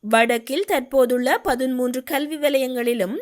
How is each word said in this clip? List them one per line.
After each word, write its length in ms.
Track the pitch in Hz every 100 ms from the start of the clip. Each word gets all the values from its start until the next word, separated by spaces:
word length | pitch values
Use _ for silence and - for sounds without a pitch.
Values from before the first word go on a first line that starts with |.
வடக்கில் 680 | 214 226 233 240 233 277 403
தற்போதுள்ள 680 | 320 262 269 247 247 247 392
பதிமூன்று 640 | 370 247 262 254 254 254
கல்வி 340 | 262 285 294 311
வலயங்களிலும் 800 | 294 269 262 254 240 240 185 294